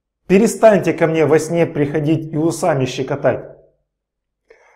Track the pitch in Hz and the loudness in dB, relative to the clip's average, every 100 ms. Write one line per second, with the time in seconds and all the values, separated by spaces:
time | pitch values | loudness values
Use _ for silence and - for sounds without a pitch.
0 | _ _ - 190 226 - 220 196 160 147 | _ _ 0 2 2 4 4 4 0 0
1 | 160 160 143 156 156 170 160 143 143 156 | 0 2 2 2 0 -2 -2 -2 -2 -2
2 | 147 156 - 147 165 - 180 143 131 - | -2 -2 -2 -2 -2 -2 -2 0 -2 -4
3 | 131 139 - 104 - - _ _ _ _ | -6 -2 -2 -4 -10 -20 _ _ _ _
4 | _ _ _ _ _ _ _ | _ _ _ _ _ _ _